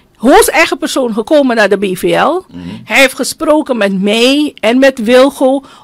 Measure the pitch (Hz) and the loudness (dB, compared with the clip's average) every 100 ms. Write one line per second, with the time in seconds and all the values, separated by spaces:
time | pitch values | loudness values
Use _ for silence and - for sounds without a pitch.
0 | _ _ 233 359 427 285 339 - 320 302 | _ _ 2 4 4 0 -2 -2 -4 -4
1 | 247 214 214 302 269 233 202 196 202 180 | -4 -4 0 2 2 0 0 0 -2 -4
2 | 175 170 214 349 - - 87 208 - 226 | -2 0 0 -2 -8 -14 -14 -14 -4 0
3 | 262 - 247 - 311 302 - 240 196 196 | 0 -2 -8 -4 0 0 0 -2 -2 -2
4 | 202 226 247 285 294 - 214 254 269 269 | -2 0 2 2 -2 -4 -2 2 2 0
5 | 220 254 277 - 262 269 - - | 2 4 4 2 -2 -2 -6 -20